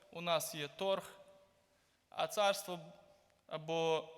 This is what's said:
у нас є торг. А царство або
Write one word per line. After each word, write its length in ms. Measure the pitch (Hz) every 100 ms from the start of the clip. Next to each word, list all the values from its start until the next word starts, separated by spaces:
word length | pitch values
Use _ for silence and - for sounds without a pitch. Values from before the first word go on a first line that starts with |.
| -
у 100 | 170
нас 340 | 175 160 151 160
є 120 | 143
торг. 440 | - 190 190 - - - - - _ _ _ _ _ _
А 180 | - 160
царство 520 | - 202 196 - 175 160 - - - _ _ -
або 640 | 156 156 165 165 160 -